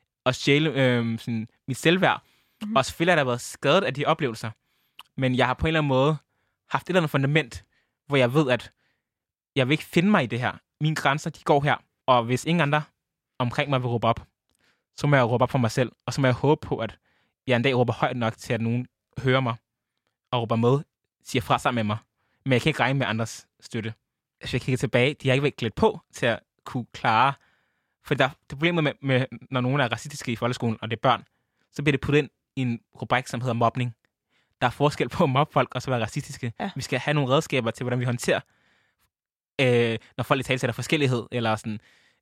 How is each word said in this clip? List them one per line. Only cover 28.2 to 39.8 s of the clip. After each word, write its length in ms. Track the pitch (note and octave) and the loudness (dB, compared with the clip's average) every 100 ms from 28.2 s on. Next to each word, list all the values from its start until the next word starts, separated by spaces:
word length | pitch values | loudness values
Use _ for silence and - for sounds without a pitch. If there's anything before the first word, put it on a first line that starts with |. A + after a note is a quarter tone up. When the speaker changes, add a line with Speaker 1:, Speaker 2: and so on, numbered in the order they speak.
| C3+ | 0
Speaker 1:
det 200 | - _ | -2 _
problemet 340 | C3+ E3+ F3 | -4 -2 0
med, 100 | D3 - | 0 -2
med, 240 | C#3 C3 C3 A#2 - | 0 0 0 -8 -8
når 100 | C3 | -4
nogen 180 | B2 C#3+ | 0 0
er 100 | B2 | 0
racistiske 400 | A#2+ D3 - - | -2 -8 -10 -6
i 40 | A2+ | -4
folkeskolen, 420 | A#2+ B2 A#2+ A2 | -2 -2 -4 -4
og 80 | A2+ | -6
det 40 | A2+ | -2
er 40 | |
børn, 220 | C3 A#2 - _ _ _ _ | 2 2 -2 _ _ _ _
så 120 | - | -4
bliver 100 | D3 | 0
det 80 | C3+ | 0
puttet 180 | - D3 | 2 0
ind 100 | C#3 - _ - | 0 -8 _ -4
i 60 | |
en 180 | B2+ A#2 - - | -4 -4 -8 -14
rubrik, 260 | A#2 B2+ - | -2 -2 -2
som 140 | B2 | -6
hedder 120 | B2+ | -4
mobning. 420 | A#2 A#2 - A#2+ - _ _ _ _ _ _ | 0 0 0 -4 -8 _ _ _ _ _ _
Der 60 | B2 | -2
er 40 | |
forskel 380 | - C#3+ - B2+ | 2 0 0 -4
på 140 | - | 0
at 60 | E3 | 2
mobbe 240 | C3 D3+ | 2 0
folk 220 | D3 - C3 | 0 -2 -4
og 60 | |
så 100 | - | -4
være 100 | B2 | -4
racistiske. 520 | A2 D3 - - A#2+ - | -4 -6 -10 -10 -10 -8
Speaker 2:
Ja. 120 | G3 C#3 | -10 -8
Speaker 1:
Vi 60 | |
skal 180 | - B2+ | -6 -4
have 140 | D3+ | -2
nogle 160 | D3+ B2+ | -2 2
redskaber 380 | C#3 - C3+ A2+ | 0 0 -2 -2
til, 120 | - | -4
hvordan 160 | B2 B2 | -4 -2
vi 60 | B2 | -2
håndterer, 340 | A#2+ - A#2 - _ _ _ _ _ _ _ _ _ _ - | -2 -2 -2 -4 _ _ _ _ _ _ _ _ _ _ -2
øh, 360 | B2+ A#2+ | 2 2